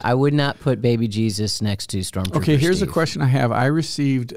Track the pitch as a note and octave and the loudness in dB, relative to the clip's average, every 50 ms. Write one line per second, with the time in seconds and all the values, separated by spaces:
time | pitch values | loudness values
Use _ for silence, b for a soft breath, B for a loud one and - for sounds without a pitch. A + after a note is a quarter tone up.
0 | - A#2+ B2+ C3 C#3 C#3+ D3 D3 C#3 C#3+ - - - C#3 B2 G#2 A#2+ A#2+ A#2+ A2+ | -2 0 2 2 2 2 2 2 0 -2 -4 -2 -2 -2 0 2 2 0 2 2
1 | A#2 G#2+ G2 A2 A2+ A2 G2 G2+ G#2+ G2+ - - G#2+ G#2 G2+ - - - - F#2+ | 0 -2 0 0 0 0 0 -2 -2 -4 -2 -2 -2 -2 -2 -4 -6 -6 -6 -6
2 | F#2 - - F#2+ F#2 F#2+ - - - D#3 D3+ C3+ D#3 F3 F#3 F#3+ G3 - - E3+ | -6 -4 -4 -4 -4 -2 -2 0 2 2 2 4 4 2 2 2 0 0 0 0
3 | D#3+ - - D3+ C#3 B2+ C3 C3+ B2+ A#2 G#2+ A2+ B2+ C#3 D#3 E3 D#3 - - D3+ | 0 0 0 0 2 2 2 2 2 2 2 2 2 2 2 0 -2 -2 -2 -2
4 | C#3+ C#3 C3+ B2+ A#2+ A#2+ - | 0 0 0 0 -2 -4 -10